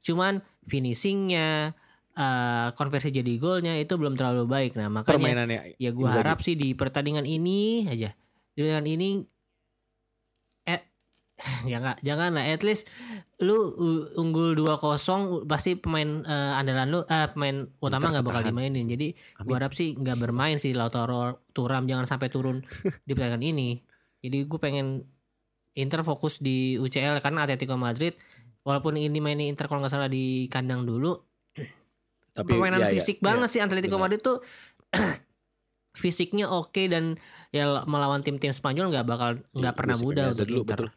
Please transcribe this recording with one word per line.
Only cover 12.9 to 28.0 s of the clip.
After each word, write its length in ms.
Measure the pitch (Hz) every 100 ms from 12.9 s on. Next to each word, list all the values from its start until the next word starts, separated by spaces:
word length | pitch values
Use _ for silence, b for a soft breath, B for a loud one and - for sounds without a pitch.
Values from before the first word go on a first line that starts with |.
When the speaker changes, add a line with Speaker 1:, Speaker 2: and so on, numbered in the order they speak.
| B 240 214 - _
Speaker 1:
lu 200 | 185 220 190
u-, 380 | - 170 160 151 165
unggul 380 | 165 160 165
dua 240 | 156 156 151
kosong, 680 | 151 147 - 190 196 175 147
pasti 300 | 147 180 180
pemain, 480 | 165 156 151 151
eh, 300 | 156 147 139 135
andalan 320 | 135 131 131
lu, 100 | 170
eh, 240 | - 160 151
pemain 400 | 151 143 139 131 _
utama 300 | 143 135 160
Speaker 2:
Inter 40 |
Speaker 1:
nggak 120 | 147 123
bakal 160 | 117
Speaker 2:
ketahan. 100 | 110
Speaker 1:
dimainin. 320 | 120 135 135 117
Jadi, 200 | 120 151 - B -
Speaker 2:
Amin. 80 |
Speaker 1:
gua 120 | 104 127
harap 140 | 135
sih 160 | 135 165
nggak 240 | 135 131 120
bermain 400 | 120 120 147 147
sih 140 | 143
Lautaro 500 | 127 117 120 117 123 120 127 _
Thuram, 320 | - 123 131 127
jangan 200 | 131 123
sampai 220 | 131 131
turun 340 | 135 131 131
Speaker 2:
<laughs> 400 | 135 - 190 -
Speaker 1:
di 80 | -
pertandingan 400 | 135 123 117 147
ini. 180 | 151 123 120 _ b b _
Jadi, 180 | 127 139
gua 160 | 143 160
pengen 440 | 151 139 135 135 - _ _ _ _ _ _
Inter 280 | - 135 160
fokus 380 | 160 143 156 -
di 360 | 139 131 131 127
U 120 | 131
C 120 | 135
L 200 | 139 147
karena 240 | 143 160
Atletico 320 | 143 131 135 127
Madrid, 400 | 123 117